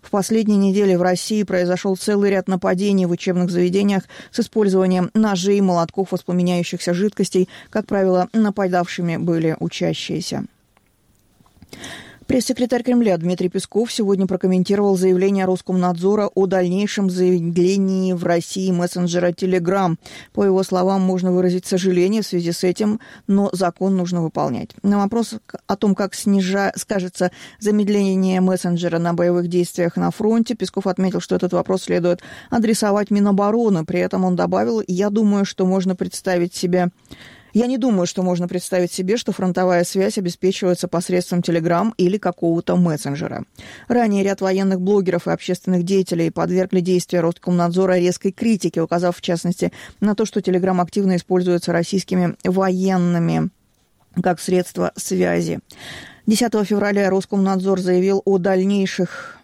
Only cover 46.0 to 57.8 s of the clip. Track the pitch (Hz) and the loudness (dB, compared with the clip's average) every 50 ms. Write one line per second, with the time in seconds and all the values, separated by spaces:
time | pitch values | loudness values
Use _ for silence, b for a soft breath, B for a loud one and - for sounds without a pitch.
46 | 185 - 180 170 165 165 - 170 175 175 180 185 185 185 - 185 170 180 185 180 | 2 0 0 0 0 -2 -2 -2 -2 0 0 0 0 2 0 0 2 2 0 0
47 | - - - 175 165 170 175 - - 185 180 175 175 170 170 185 190 185 180 180 | 0 0 -2 0 0 0 -2 -4 -4 -2 0 2 0 0 2 2 2 2 2 2
48 | 175 180 175 - - 196 185 - 220 226 226 185 - 170 - - 165 - 170 175 | 2 0 0 0 -4 -4 -4 -2 0 0 0 0 0 -2 -2 -2 -2 0 0 0
49 | 180 175 180 - - - 175 170 - 175 180 - 180 175 B B B B B B | 0 0 -2 -2 -4 -4 -4 -2 -2 -4 -2 -2 -4 -4 B B B B B B
50 | 202 208 202 - 220 208 - 208 185 185 180 180 185 185 185 180 175 160 - 208 | -2 -2 0 0 -2 -2 -2 -4 -2 0 0 0 2 0 0 0 -2 -2 -2 0
51 | 196 190 185 175 - _ 185 180 180 180 175 175 - - 170 170 170 - - 190 | 0 2 0 0 0 _ 0 0 2 2 0 0 0 0 0 0 -2 0 -2 -4
52 | - - 185 185 180 165 - _ - 185 185 190 190 190 185 185 185 190 190 180 | -2 -2 0 0 0 0 -2 _ -4 -2 0 0 0 0 0 0 0 0 2 2
53 | 175 175 175 170 170 165 165 160 160 185 _ _ _ _ _ _ _ _ _ _ | 2 2 0 0 0 0 0 -2 -2 -4 _ _ _ _ _ _ _ _ _ _
54 | _ _ - 185 - 185 175 - - - 185 180 175 - - 185 180 170 _ - | _ _ -6 -2 0 0 -2 -2 -2 -2 0 0 -2 -2 -4 -4 -4 -4 _ -8
55 | - - 185 185 180 175 170 170 170 165 165 - _ B B B B B B B | -8 -4 -2 -2 0 0 0 -2 -2 -4 -6 -8 _ B B B B B B B
56 | B B B B B - 220 202 247 226 - 214 208 185 214 202 202 208 202 202 | B B B B B -2 0 0 0 0 0 -2 0 0 0 0 0 0 0 2
57 | 202 190 190 196 185 _ - 202 190 190 196 185 185 196 190 185 | 2 2 0 0 -2 _ -2 0 0 2 0 0 0 0 0 0